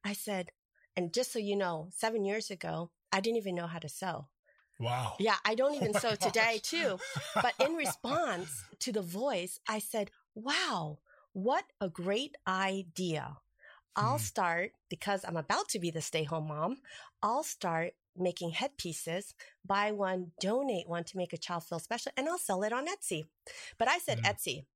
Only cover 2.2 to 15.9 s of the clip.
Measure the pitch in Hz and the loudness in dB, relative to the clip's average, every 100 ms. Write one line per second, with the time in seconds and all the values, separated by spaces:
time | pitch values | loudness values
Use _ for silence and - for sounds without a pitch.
2.2 | 196 214 214 185 170 160 175 _ _ 196 | 2 0 -4 -6 -4 -4 -6 _ _ 0
3.2 | 208 233 196 175 170 170 156 - 190 165 | 2 0 0 -2 -2 -6 -8 -6 -4 -4
4.2 | 139 _ _ _ _ _ 117 123 127 - | -8 _ _ _ _ _ -2 0 -2 0
5.2 | 214 196 214 226 269 294 214 208 233 208 | 4 4 4 4 2 4 2 4 2 2
6.2 | 185 226 226 226 - 339 302 185 539 539 | 4 6 4 4 0 0 2 0 -4 -6
7.2 | - - 240 - 269 330 269 - 226 294 | -2 2 2 4 2 4 0 -2 0 0
8.2 | 320 180 359 - - - - 214 180 185 | 2 0 -4 -10 -12 -8 -2 -2 -2 -2
9.2 | 269 208 180 - - 214 - 226 202 _ | 0 0 -2 -6 -4 -4 -2 -4 -4 _
10.2 | _ - 233 311 359 214 151 151 _ - | _ -8 -2 0 2 0 -2 -8 _ -20
11.2 | _ 190 202 277 - _ 190 160 180 208 | _ -2 2 2 0 _ -6 -4 0 0
12.2 | 294 - - 185 190 190 180 - 180 156 | -2 -6 -2 0 2 0 -4 -2 0 0
13.2 | - 143 _ _ - - _ - 214 277 | -4 -12 _ _ -20 -20 _ 0 2 2
14.2 | - - 180 170 185 _ _ 165 - 196 | 0 2 2 2 -2 _ _ -6 0 0
15.2 | 190 165 151 240 392 214 170 | 0 -4 2 0 2 0 0